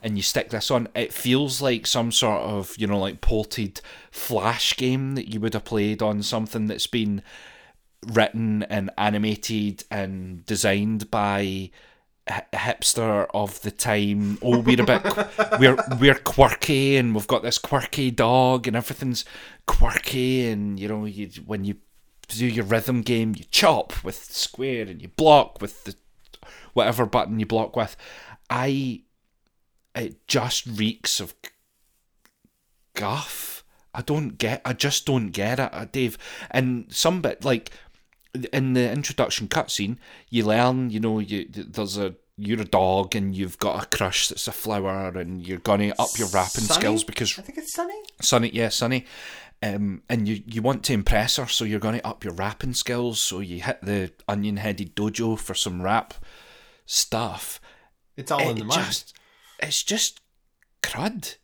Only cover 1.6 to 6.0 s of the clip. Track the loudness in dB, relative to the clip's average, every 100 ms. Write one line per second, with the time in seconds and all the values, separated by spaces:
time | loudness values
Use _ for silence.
1.6 | 0 0 0 0 2 2 2 2 0 -4
2.6 | -4 -4 0 2 0 2 2 2 0 -4
3.6 | -6 -6 -18 -20 -18 -12 -2 0 0 0
4.6 | -2 0 0 0 -2 -4 -6 -4 -2 -2
5.6 | -2 0 0 2